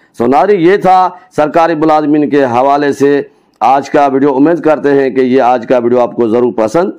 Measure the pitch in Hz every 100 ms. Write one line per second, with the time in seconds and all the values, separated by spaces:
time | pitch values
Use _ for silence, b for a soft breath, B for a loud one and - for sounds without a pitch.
0 | b - 120 143 190 202 165 202 185 185
1 | 180 180 _ - 151 165 165 160 160 156
2 | 147 151 143 143 131 117 139 143 143 131
3 | 143 143 - _ _ - 113 139 - 151
4 | 143 131 147 135 147 170 151 143 147 139
5 | 135 131 131 131 120 127 110 127 117 123
6 | 117 - 117 120 123 113 110 165 196